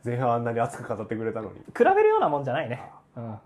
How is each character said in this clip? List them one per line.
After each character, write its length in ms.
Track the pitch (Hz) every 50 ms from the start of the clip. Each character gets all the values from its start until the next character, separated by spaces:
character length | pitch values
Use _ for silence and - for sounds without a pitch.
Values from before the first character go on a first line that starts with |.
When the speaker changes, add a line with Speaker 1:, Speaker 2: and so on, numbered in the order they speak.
| _
Speaker 1:
前 120 | 117 120 120
半 140 | 135 123
あ 60 | 117 117
ん 60 | 120
な 80 | 117 117
に 60 | 117
熱 220 | 117 117 - -
く 140 | 117 - 117
語 80 | 104 110
っ 40 | -
て 80 | 117
く 100 | 110 113
れ 80 | 110 107
た 80 | 113
の 100 | 110 95
に。 80 | 95 95
Speaker 2:
比 240 | - - - - 240
べ 200 | 330 392 403 427
る 60 | 427
よ 80 | 427 440
う 20 |
な 80 | 381 165
も 100 | 147 143
ん 40 | 143
じ 60 | 131
ゃ 40 | 123
な 100 | 147 156
い 60 | 117
ね。 120 | 120 123 - - - - _ _ _ 123
う 20 |
ん。 200 | 117 113 107 104 _